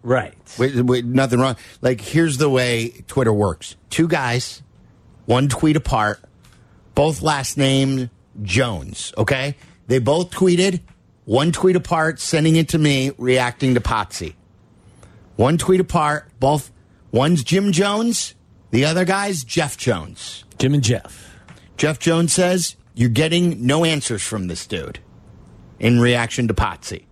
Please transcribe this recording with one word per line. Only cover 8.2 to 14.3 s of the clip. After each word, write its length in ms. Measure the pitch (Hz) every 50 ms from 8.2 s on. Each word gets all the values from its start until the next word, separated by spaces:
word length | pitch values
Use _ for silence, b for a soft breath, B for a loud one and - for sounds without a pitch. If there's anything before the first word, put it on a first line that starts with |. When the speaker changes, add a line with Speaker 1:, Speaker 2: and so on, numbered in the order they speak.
| _ _ _ 107
Speaker 2:
Jones, 720 | 104 92 90 127 127 120 104 80 65 95 101 - - - -
okay? 400 | - - - 139 131 135 143 143 b b b b b b
They 120 | - 127 131
both 320 | 117 135 147 170 180 175
tweeted, 500 | - - 190 185 175 175 185 196 185 175 - - - _ _ _ _ _ _
one 280 | - 104 131 147 170
tweet 240 | 160 - 175 190 185
apart, 420 | 185 - - 175 160 156 160 160 -
sending 380 | - - - 156 151 160 160
it 140 | 165 156 -
to 80 | - 165
me, 340 | 151 147 139 135 131 139 -
reacting 580 | - 120 123 127 127 123 120 120 _ 139 131 127
to 60 | 120
Potsy. 540 | - - 120 110 101 - - - 87 -